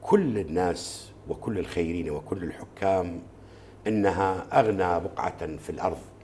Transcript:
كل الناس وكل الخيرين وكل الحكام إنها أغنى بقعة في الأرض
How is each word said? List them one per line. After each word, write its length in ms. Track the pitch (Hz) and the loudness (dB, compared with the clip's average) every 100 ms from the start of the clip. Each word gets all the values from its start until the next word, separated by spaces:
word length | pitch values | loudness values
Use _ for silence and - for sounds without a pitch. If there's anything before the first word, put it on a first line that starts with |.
كل 360 | - 208 170 107 | 6 4 6 0
الناس 720 | 92 80 92 - - - - - - | 0 2 2 0 -6 -10 -14 -18 -8
وكل 300 | 80 - 104 | -6 -4 -4
الخيرين 500 | 85 - 85 85 76 | -2 0 0 0 -2
وكل 340 | 73 - 95 | -4 -4 -6
الحكام 760 | 85 - - - 98 95 90 85 - - - - - - - | -4 -8 -14 -2 2 4 2 -6 -12 -20 -20 -20 -20 -8 0
إنها 720 | 107 98 90 98 92 - - | 4 4 4 2 0 2 4
أغنى 440 | 113 95 90 85 | 4 4 2 2
بقعة 540 | 90 - - - 78 76 | -2 -4 -4 -4 -8 -8
في 120 | - | -8
الأرض 280 | 78 90 82 - - | -4 -2 -4 -10 -20